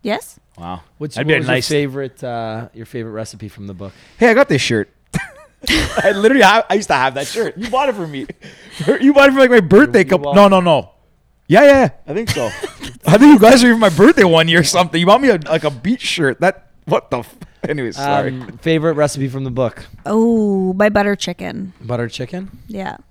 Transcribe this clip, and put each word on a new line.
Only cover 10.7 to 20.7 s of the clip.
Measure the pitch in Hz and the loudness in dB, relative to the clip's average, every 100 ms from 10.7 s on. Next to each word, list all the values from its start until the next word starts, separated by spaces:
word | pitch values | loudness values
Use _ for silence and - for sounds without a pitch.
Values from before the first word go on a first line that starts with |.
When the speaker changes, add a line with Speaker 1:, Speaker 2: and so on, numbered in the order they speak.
| 147 - _ _ _ _ _ _ | 0 -2 _ _ _ _ _ _
Speaker 2:
Yeah, | 185 | 4
yeah, | 285 277 | 6 6
yeah. | 247 - - | 2 -2 -10
I | |
think | 160 226 | -8 -6
so. | - 117 | -6 -6
Speaker 1:
<laughs> | 101 - - - - - | -8 -14 -14 -18 -10 0
Speaker 2:
I | 202 | 6
think | 285 | 8
you | 277 | 8
guys | 214 262 | 8 6
are | 240 | 4
even | 226 | 4
my | 214 | 2
birthday | 156 214 339 | 4 4 6
one | 190 160 160 | 4 4 2
year | 165 | 2
or | |
something. | 156 175 175 165 | 2 0 -2 0
You | 175 | 2
bought | 226 | 2
me | 269 | 2
a, | 190 | 0
like, | 151 160 | -2 -4
a | 151 | -4
beach | 131 156 247 | -6 -6 -6
shirt. | - - 143 117 | -6 -4 -4 -2
That, | 180 - _ _ - | -4 -4 _ _ -4
what | 208 - | -4 -4
the | 123 | -10
f-, | 110 _ - _ - | -10 _ -20 _ -10
anyways, | 147 120 - | -8 -8 -8
sorry. | 139 143 147 | -4 -4 -4
Speaker 3:
Um, | 131 127 117 | -10 -16 -10
favorite | 165 160 160 | -4 -2 -2
recipe | 147 147 143 135 | -2 -4 -4 -8
from | 131 | -8
the | 135 | -8
book? | 120 123 - - - - | -4 -6 -6 -20 -18 -4
Speaker 1:
Oh, | 214 226 226 208 196 185 | 0 0 0 0 -2 -4